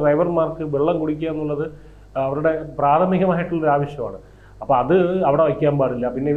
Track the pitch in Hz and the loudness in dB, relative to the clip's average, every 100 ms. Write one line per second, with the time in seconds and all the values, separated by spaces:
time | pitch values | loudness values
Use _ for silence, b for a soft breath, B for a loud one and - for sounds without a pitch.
0 | 147 147 175 165 160 156 156 143 156 170 | 2 2 2 0 0 -2 -4 0 0 0
1 | 156 151 160 156 151 143 160 - B B | -2 -4 -6 -6 -4 -4 -6 -10 B B
2 | B 135 135 139 160 156 151 - 143 156 | B -6 -4 0 0 -2 -6 -2 2 4
3 | 185 185 185 170 165 170 156 143 143 - | 4 2 2 0 -2 -2 2 0 0 -6
4 | 107 95 - b b b 113 131 123 185 | -10 -10 -18 b b b 0 0 4 2
5 | 175 185 156 143 156 139 147 143 127 123 | 2 0 2 4 2 2 0 2 0 0
6 | 120 131 143 | -4 -2 -2